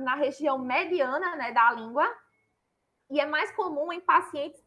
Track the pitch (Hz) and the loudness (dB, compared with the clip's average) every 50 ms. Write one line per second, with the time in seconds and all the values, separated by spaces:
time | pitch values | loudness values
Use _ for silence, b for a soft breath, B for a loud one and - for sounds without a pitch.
0 | 269 254 262 285 294 269 269 - 302 285 269 269 254 247 247 320 349 330 359 339 | -4 -4 -2 0 0 -2 -2 -2 -2 -2 0 -2 -2 -2 0 0 0 0 0 0
1 | 269 254 262 311 381 359 339 302 240 240 233 233 226 233 240 226 220 226 240 285 | 0 0 0 -2 -2 -2 -4 -4 -6 -2 4 6 6 6 4 2 -4 -6 0 0
2 | 330 453 466 - _ _ _ _ _ _ _ _ _ _ _ _ _ _ _ _ | 0 0 0 -4 _ _ _ _ _ _ _ _ _ _ _ _ _ _ _ _
3 | _ - 269 294 277 302 302 302 403 - - - 381 359 302 285 302 349 339 359 | _ -6 -2 -2 0 0 0 -2 -2 -2 -4 -4 -4 -4 -2 -4 -4 -4 -6 -4
4 | - - 311 349 359 - - 285 285 330 330 - _ | 2 4 4 4 4 2 -6 -6 -6 -6 -8 -12 _